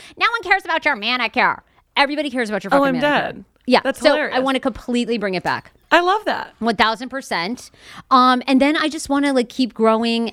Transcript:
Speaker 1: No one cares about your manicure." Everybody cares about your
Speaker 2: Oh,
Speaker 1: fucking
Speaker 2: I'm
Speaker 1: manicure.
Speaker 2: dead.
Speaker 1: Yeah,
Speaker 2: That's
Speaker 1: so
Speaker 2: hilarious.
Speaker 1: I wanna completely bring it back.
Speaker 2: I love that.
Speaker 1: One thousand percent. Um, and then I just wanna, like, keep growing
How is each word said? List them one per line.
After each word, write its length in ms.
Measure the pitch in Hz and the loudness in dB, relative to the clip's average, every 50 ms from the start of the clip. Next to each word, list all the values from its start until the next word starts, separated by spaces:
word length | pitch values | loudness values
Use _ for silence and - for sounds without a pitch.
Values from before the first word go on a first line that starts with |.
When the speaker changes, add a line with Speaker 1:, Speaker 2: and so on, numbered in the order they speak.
| - - - - | -14 -20 -6 -4
Speaker 1:
No 100 | 359 440 | -2 -2
one 120 | 466 453 - | -2 -4 -2
cares 200 | 349 403 392 - | -2 -2 -2 -2
about 220 | 349 330 320 - | -4 -4 -2 -2
your 100 | 311 285 | -2 -2
manicure." 680 | - 202 226 247 247 240 220 - 254 214 180 143 - - _ _ _ _ _ _ - | -2 -2 -4 -2 -2 -2 -2 0 0 0 0 0 -2 -8 _ _ _ _ _ _ 0
Everybody 320 | 285 269 294 294 302 294 | 0 2 0 -2 -4 -4
cares 200 | 226 254 240 208 | -4 -4 -4 -4
about 140 | 214 196 - | -4 -6 -2
your 100 | 196 262 | 0 2
Speaker 2:
Oh, 60 | 277 | 2
Speaker 1:
fucking 160 | 277 277 262 | 2 2 0
Speaker 2:
I'm 60 | 247 | 0
Speaker 1:
manicure. 320 | 269 294 294 233 - - - | 0 0 0 0 -2 -4 -8
Speaker 2:
dead. 120 | - 196 - _ _ _ - | -12 -18 -20 _ _ _ 2
Speaker 1:
Yeah, 120 | 247 220 - | 2 4 4
Speaker 2:
That's 160 | 262 269 - | 2 -2 2
Speaker 1:
so 100 | - 311 | 2 2
Speaker 2:
hilarious. 260 | 285 302 294 226 - | 2 2 0 -2 -2
Speaker 1:
I 40 | 254 | -2
wanna 200 | 262 269 262 254 | -2 -2 -2 -2
completely 560 | 254 269 220 - - - 240 240 240 214 240 214 | -2 -4 -6 -6 -6 -4 -4 -2 -2 -2 -4 -4
bring 160 | 202 202 185 | -4 -4 -4
it 80 | 175 - | -4 -4
back. 280 | 160 131 110 - - _ _ _ _ | -4 -4 -4 -6 -12 _ _ _ _
Speaker 2:
I 100 | - 330 | 2 2
love 240 | 349 359 381 427 415 | 4 2 0 0 -2
that. 280 | - 254 - - - - _ | -4 -6 -6 -8 -12 -12 _
Speaker 1:
One 160 | 220 226 226 | -4 -2 2
thousand 340 | - 233 220 226 - 262 247 | 2 2 2 2 -2 -8 -10
percent. 600 | 247 269 254 - 233 180 165 185 247 - - - _ _ - - - - - _ | -12 -12 -10 -6 -6 -6 -4 -6 -8 -10 -14 -20 _ _ -20 -20 -20 -20 -2 _
Um, 300 | 269 254 254 254 254 247 - - | 4 4 6 6 4 2 2 0
and 120 | 277 262 | 2 2
then 160 | 269 285 311 | 4 2 2
I 140 | 330 311 302 | 0 -2 -2
just 180 | 262 320 - - | -4 -6 -6 -4
wanna, 240 | 277 285 277 285 | -2 0 0 0
like, 180 | 277 254 247 - | 0 0 -2 -2
keep 240 | - - 262 214 - | -2 -4 -4 -4 -2
growing 540 | - 220 220 220 220 233 233 233 233 233 220 | 0 2 2 2 2 0 0 -2 -2 -4 -4